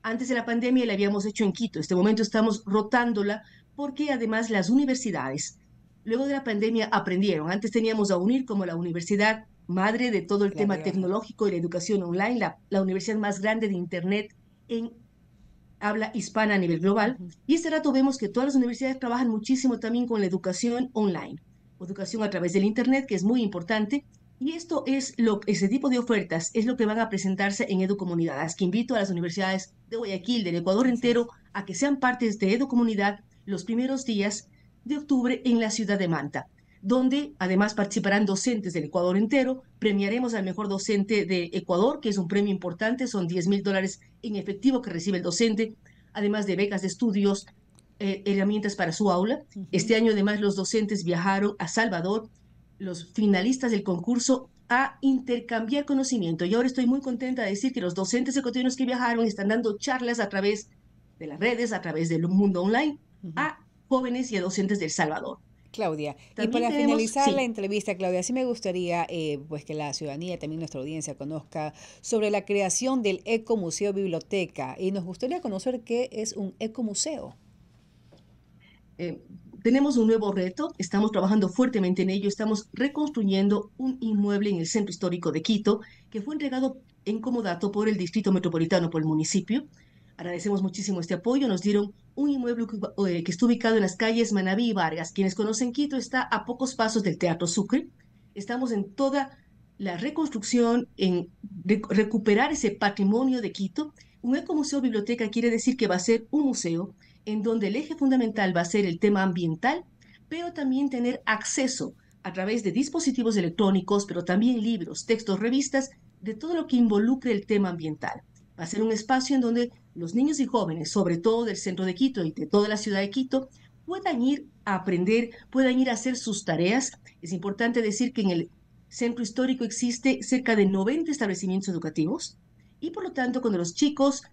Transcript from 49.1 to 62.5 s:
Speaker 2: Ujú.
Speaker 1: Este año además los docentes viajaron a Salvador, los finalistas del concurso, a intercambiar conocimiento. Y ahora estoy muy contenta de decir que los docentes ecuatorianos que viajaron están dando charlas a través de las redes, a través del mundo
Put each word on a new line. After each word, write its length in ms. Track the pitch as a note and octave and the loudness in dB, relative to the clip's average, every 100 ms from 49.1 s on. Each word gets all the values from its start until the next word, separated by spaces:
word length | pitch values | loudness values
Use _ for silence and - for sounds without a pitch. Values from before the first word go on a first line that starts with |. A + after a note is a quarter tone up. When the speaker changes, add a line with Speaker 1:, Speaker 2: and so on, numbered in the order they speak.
| F3 G#3 D4+ - G3+ | 4 2 -2 -6 -14
Speaker 2:
Ujú. 120 | F#3 | -2
Speaker 1:
Este 240 | F#3 A3 A3+ | -2 2 4
año 160 | A3+ | 4
además 300 | G#3 G3 G#3 | 4 2 2
los 140 | G3+ G3 | 0 0
docentes 480 | F#3 A3+ G#3 G3+ | -2 0 0 -2
viajaron 520 | E3+ E3+ F#3+ G3 G#3 G3+ | 0 0 2 2 0 -2
a 100 | F3 | -4
Salvador, 600 | - A3+ F3 F3+ A3 A3 _ - - _ _ | 0 0 -2 -2 -2 -4 _ -20 -20 _ _
los 320 | F#3+ E3+ E3 | -10 -10 -8
finalistas 580 | - G#3 F#3+ G#3+ B3+ B3 | 0 4 4 4 2 2
del 120 | G#3 | 0
concurso, 640 | G3+ E3+ A3+ A#3+ - C4 - _ - | 0 -2 0 0 2 0 -2 _ 0
a 280 | B3 C4+ - | 0 0 0
intercambiar 840 | C4+ C4 - A#3+ - A#3 A3 C#4+ C#4+ | 2 2 0 -4 -2 -4 0 -2 0
conocimiento. 600 | C4+ C4 A#3 E3+ E3 F3 | 0 2 0 0 0 2
Y 80 | |
ahora 140 | A3+ B3+ | 2 2
estoy 180 | B3+ A#3+ | 2 2
muy 160 | C4+ | 2
contenta 420 | C4+ A#3+ B3+ B3+ | -2 -4 -4 -2
de 60 | G#3 | -2
decir 240 | G3+ C4 | -2 -2
que 80 | C4 | -2
los 140 | F3+ F3 | -2 -2
docentes 400 | F#3+ A#3+ C4 C4 | 0 0 0 -2
ecuatorianos 400 | B3+ B3+ B3+ B3+ | -2 -2 -2 0
que 100 | B3 | -2
viajaron 400 | B3 B3 A#3 A3+ | 0 0 2 0
están 220 | G#3 G3+ | 0 0
dando 300 | A3+ A3+ G#3 | 0 0 -4
charlas 420 | - B3+ A#3+ A#3 | -2 -2 -2 -2
a 100 | G3+ | -2
través 400 | G3+ G3+ G#3 - _ _ _ _ _ | 0 0 0 -6 _ _ _ _ _
de 100 | D#3+ | -12
las 120 | D3+ | -2
redes, 340 | G#3+ A#3 A#3+ | 0 0 -2
a 80 | G#3 | -2
través 280 | F3 D#3 E3 | -4 -2 0
del 180 | E3 E3+ | 0 2
mundo 340 | F#3+ G3+ | 4 4